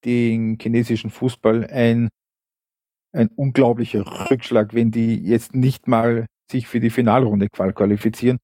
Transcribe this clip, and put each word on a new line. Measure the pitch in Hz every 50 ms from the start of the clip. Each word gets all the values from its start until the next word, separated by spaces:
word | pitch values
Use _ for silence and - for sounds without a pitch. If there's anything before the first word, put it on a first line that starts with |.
| _
den | 123 123 120 120 117 113 113 113 110 110 110
chinesischen | - 113 117 117 120 - 120 110 - 110
Fußball | - - - 127 117 _ - 113 110 117 110
ein, | - - 131 120 117 117 120 117 110 _ _ _ _ _ _ _ _ _ _ _ _ _ _ _ _ _ _ _ _ _
ein | 160 113 107 -
unglaublicher | - 139 139 120 135 131 120 120 110 120 - - 107 98 - - - - -
Rückschlag, | 135 127 - - 127 113 107 104 113
wenn | 117 117 113 107
die | 117 117 113 113
jetzt | - - 87 117 113 - - -
nicht | 131 127 135 131 - _ -
mal | 123 113 113 120 117 117 113 110 _ _ _ _
sich | - 131 120 -
für | - 120
die | 113 117
Finalrunde | 117 - 120 113 104 127 131 110 104 101 98 92
qual-, | _ - 95 95 98
qualifizieren. | - 104 98 104 104 - 117 110 - 113 123 127 127